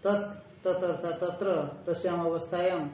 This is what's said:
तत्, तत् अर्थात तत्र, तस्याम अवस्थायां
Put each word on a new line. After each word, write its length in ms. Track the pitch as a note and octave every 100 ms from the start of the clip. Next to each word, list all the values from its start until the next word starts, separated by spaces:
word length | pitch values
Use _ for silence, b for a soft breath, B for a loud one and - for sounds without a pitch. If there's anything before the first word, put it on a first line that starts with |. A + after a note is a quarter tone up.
तत्, 220 | F#3+ G#3 G3+ - - -
तत् 200 | F#3 F3+
अर्थात 360 | F3+ D#3 E3+ E3
तत्र, 320 | F3 F3 G3 E3 C#3+ - -
तस्याम 320 | D#3+ F#3 F3
अवस्थायां 580 | E3+ E3 - F3+ F3+ E3+ D3